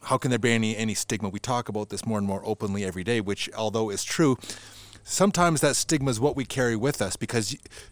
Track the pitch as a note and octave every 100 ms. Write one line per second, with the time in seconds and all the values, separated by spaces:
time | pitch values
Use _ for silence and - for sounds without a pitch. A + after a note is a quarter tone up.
0 | - C3 C3 A#2+ A#2 A#2 A2 G#2+ A2 G2+
1 | - A2 G#2 G2 - B2 A#2 G#2 G#2 G2+
2 | - G#2+ G2+ G2 G#2+ G#2+ G#2 G2 F#2+ F#2
3 | F2+ A#2+ G2 G2 - - A2 A2+ A2+ G2
4 | - - D#3 B2+ - - - - - -
5 | - - G3 F3 F3 D#3 D3 B2+ - D#3
6 | C3+ A2 C#3+ C3 B2 - B2 A2+ C3 -
7 | F#2+ - A2 A#2+ G#2+ B2 - - -